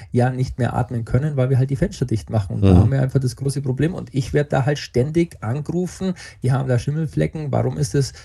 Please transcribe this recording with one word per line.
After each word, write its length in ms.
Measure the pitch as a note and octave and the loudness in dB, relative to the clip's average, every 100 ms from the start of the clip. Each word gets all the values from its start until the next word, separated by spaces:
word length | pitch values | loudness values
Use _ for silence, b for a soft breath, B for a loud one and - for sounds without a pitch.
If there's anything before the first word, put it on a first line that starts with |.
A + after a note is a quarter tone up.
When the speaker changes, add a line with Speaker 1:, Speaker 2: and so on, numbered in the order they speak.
| G#2 | -2
Speaker 1:
ja 200 | B2 B2 | 2 2
nicht 280 | B2+ B2+ - | 2 -4 -2
mehr 160 | A#2+ | -2
atmen 300 | - A#2+ A#2+ | -2 -4 -4
können, 320 | A2 B2+ D#3 C#3 | 0 0 0 0
weil 120 | B2+ | 2
wir 100 | B2+ | 2
halt 120 | C3+ | 0
die 60 | C#3 | 0
Fenster 300 | F#3+ - B2 | -2 -2 -2
dicht 220 | G#2+ - | -2 -2
machen. 280 | A2 G2 A2+ | -2 -2 2
Und 60 | |
da 100 | G2 | 6
Speaker 2:
Mhm. 60 | F#2 | 8
Speaker 1:
haben 120 | G#2+ | 6
wir 100 | C3+ | 4
einfach 200 | C3+ C3+ | 2 0
das 160 | C3 - | -2 -4
große 260 | C#3 C#3 | -4 -4
Problem. 320 | C#3 B2+ D3+ | -2 0 0
Und 180 | F#3+ - | -2 -6
ich 200 | C3+ - | -4 0
werd 200 | D3 D3 | 0 0
da 140 | C#3+ C3 | 0 0
halt 140 | C#3+ | -2
ständig 640 | - A#2+ C#3+ D#3+ E3+ - | -2 0 0 0 -2 -4
angerufen, 720 | G#2+ C#3 D3 E3+ F3+ - F#3+ F3+ B B | -4 -4 -4 -4 -4 -4 -6 -6 B B
wir 140 | B2 | 0
haben 140 | C3 C3 | 0 2
da 80 | A#2+ | 0
Schimmelflecken, 760 | - D3+ D#3+ D#3 D#3 D#3+ D3 | 0 -2 -2 -2 -2 -4 -4
warum 260 | A#2 B2 C#3+ | -2 -2 -2
ist 160 | C#3+ | -2
das, 200 | C#3+ C3+ B | 0 -2 B